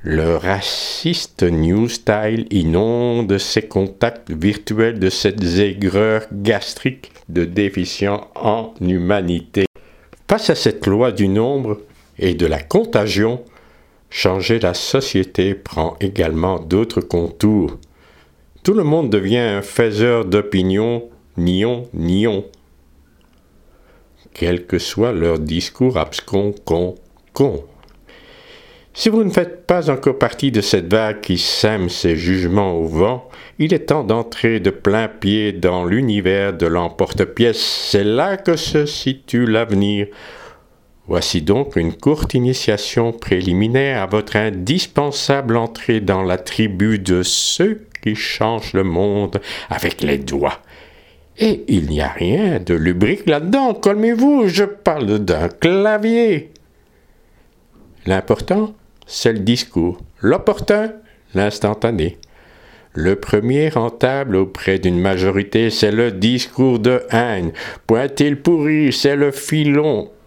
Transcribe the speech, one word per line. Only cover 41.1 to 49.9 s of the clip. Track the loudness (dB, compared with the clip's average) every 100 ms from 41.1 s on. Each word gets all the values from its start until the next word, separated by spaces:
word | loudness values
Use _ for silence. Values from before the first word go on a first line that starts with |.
| -2 0 -2
donc | 0 0 2
une | 0 -2
courte | 0 0 0 0
initiation | 0 0 0 0 0 -2 0 -2
préliminaire | -2 -2 0 2 2 2 2 0 -2
à | -2
votre | -2 0 0
indispensable | 0 -4 -2 -2 0 -2 -2 -4 0 0 2 0
entrée | 0 -6 -2 0
dans | 2 0
la | 0 -2
tribu | -4 -2 -2 2 0 0
de | 2 0
ceux | 2 -2 -2 0 0 0 -10 -8
qui | -4
changent | -4 -6 -2 -2 -2 -2
le | -2
monde | 0 0 0 0 -2 -4 -8 -14 -8
avec | -4 -4